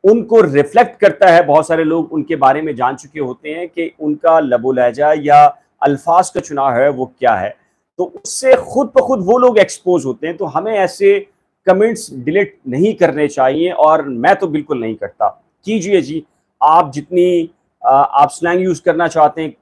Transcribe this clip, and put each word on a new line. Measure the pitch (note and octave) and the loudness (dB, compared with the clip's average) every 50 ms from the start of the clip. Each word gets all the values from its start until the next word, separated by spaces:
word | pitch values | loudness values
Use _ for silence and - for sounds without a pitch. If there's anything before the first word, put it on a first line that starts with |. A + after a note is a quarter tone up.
| - | 2
उनको | G3 A3 A#3 F#3 - A3+ A3+ | 2 2 2 0 2 2 2
reflect | F#3+ D3 C3+ C#3+ C#3+ - - A3+ A#3+ - - _ | 2 4 2 0 0 2 2 2 2 2 0 _
करता | G#3 G3 - - G3+ F#3 | 0 0 2 4 4 6
है। | E3 E3+ F3+ | 6 4 4
बहुत | E3 C#3+ D#3 D#3 | 4 2 2 2
सारे | - E3 D#3+ D#3+ | 0 -2 -2 0
लोग | D#3 E3 E3+ D#3 E3 | -2 -2 -2 -4 -4
उनके | E3 D#3 C3+ - E3 | -6 -8 -4 -4 -4
बारे | C#3+ C3+ C3 C3+ D3+ | 0 2 2 2 0
में | D#3 D#3+ C3+ | -4 -6 -6
जान | A#2 B2 B2+ C#3 | -4 -4 -4 -4
चुके | - - C#3+ _ D#3 | -6 -14 -18 _ -10
होते | C#3 B2 B2 - - D3+ | -8 -8 -8 -12 -12 -12
हैं | D#3 E3+ F3+ E3+ | -10 -10 -10 -10
कि | - F3 E3 E3 - _ | -8 -8 -8 -8 -10 _
उनका | D#3 D3+ D3+ D3+ - E3 D#3+ D#3+ | -6 -6 -6 0 0 2 2 2
लबो | D3+ B2+ B2 A#2 A#2 C3 | 2 0 -2 -2 0 -2
लहजा | C3 B2+ B2 B2 A2+ C3+ D3 D3+ D#3 | 0 0 0 -2 0 0 0 0 0
या | D#3 C#3+ D3 C#3+ D3 D3 C#3+ - - _ _ _ _ | 0 2 4 6 6 6 6 2 -2 _ _ _ _
अल्फाज | - C#3+ C#3+ C#3 - E3+ E3 F3+ - - | -2 -2 -2 -2 -2 0 0 2 0 0
का | - F3+ | -6 -8
चुनाव | - - D3+ C#3+ C#3 C3+ | -8 -8 -6 -4 -2 -2
है | A#2+ A#2+ C3+ D3 | 0 0 0 0
वो | C#3 B2 C3 B2+ _ _ | 0 -2 -8 -10 _ _
क्या | C3 A#2+ A2+ | 0 0 0
है, | F#2+ F#2 G#2 - _ _ _ _ _ _ _ _ - | 0 -4 -8 -10 _ _ _ _ _ _ _ _ -8
तो | F3+ | -8
उससे | - - - - - - - C4 C4 C4 | -8 -8 -16 -16 -14 -12 -4 2 2 2
खुद | - - - - B3 C#4+ - - | 2 2 -4 -4 -4 -4 0 0
ब | C4 | 0
खुद | C4 - C4 G#3 | 0 0 -2 -2
वो | F3+ F#3 A#3 B3+ | 0 0 2 4
लोग | B3 B3 A3+ G3+ | 4 4 4 2
expose | F#3+ - - - _ F3+ F3+ D#3+ B2+ | 0 0 -2 -6 _ -2 -2 0 -2
होते | C3+ A#2 - D3+ | -4 -8 -6 -8
हैं। | E3 F3 | -10 -8
तो | - G3 | -8 -10
हमें | D3+ - D#3+ F#3+ A3 | -6 -6 -6 -6 -4
ऐसे | A3 G3+ F#3+ F3 - - G3+ G3 G3+ G3 G3+ - _ _ _ _ _ _ _ | -2 -2 -2 -4 -4 0 2 2 2 0 -2 -10 _ _ _ _ _ _ _
commits | F#3+ F#3 F#3+ G#3 A#3 A3+ - - - C3+ | 0 2 2 2 0 -2 -6 -10 -14 -14
delete | C3 A#2+ D#3 E3 G3+ G3 G3+ - _ _ C3 | -8 -6 -2 -2 -2 -2 -2 -6 _ _ -8
नहीं | B2 C#3+ F#3 A3 G#3 | -2 0 0 0 2
करने | - F3+ D#3 B2+ D3+ D3 C#3+ | 0 0 0 0 -2 -2 -2
चाहिए | - C3+ C3 C3 C#3 D#3 E3+ F3+ | 0 0 0 0 0 0 -2 -4
और | F3 - D3+ D#3 D#3+ D#3+ C#3+ C#3 | 0 2 2 4 4 2 0 -6
मैं | B2+ A#2 B2+ F3 G3 | -6 -2 2 2 2
तो | G3 G3 | 2 0
बिल्कुल | E3 D3 D3+ D3 - D3 A#2+ | -4 -4 -6 -6 -6 -6 -6
नहीं | A2 A2+ A2 | -6 -8 -8
करता। | - G2+ G2 - _ A2 G2 - _ _ _ _ _ _ | -8 -10 -14 -6 _ -4 -4 -4 _ _ _ _ _ _
कीजिए | G3 A3 G#3+ E3 G3 G3+ F3+ | -6 -4 -4 -2 0 0 -2
जी, | C#3 C3 D#3 D#3+ D#3 _ _ _ _ _ _ _ | -2 -4 -8 -12 -12 _ _ _ _ _ _ _
आप | C3 D3+ D#3 - - C#3+ | 2 4 4 2 2 0
जितनी, | C3 D3 D3 - F3+ F3 F3+ F3+ F3 E3+ E3 E3 _ _ _ _ _ _ - | -6 -12 -10 -4 0 0 0 2 0 -2 -4 -6 _ _ _ _ _ _ -2
अ, | B2 | 2
आप | C3+ C#3 C#3 - - C#3 D3 C#3+ | 2 2 2 0 2 0 0 0
slang | - - E3+ E3+ F3 F3+ | 0 -4 -4 -2 -2 -2
use | F#3 F#3 F3 - | -2 -2 -4 -2
करना | - F3+ D#3 E3 F3 D#3 | -2 -2 -2 0 -2 -2
चाहते | - D#3+ D3+ D3 - D#3+ | 0 0 0 0 0 -4
हैं | D#3+ D3 - _ | -10 -10 -12 _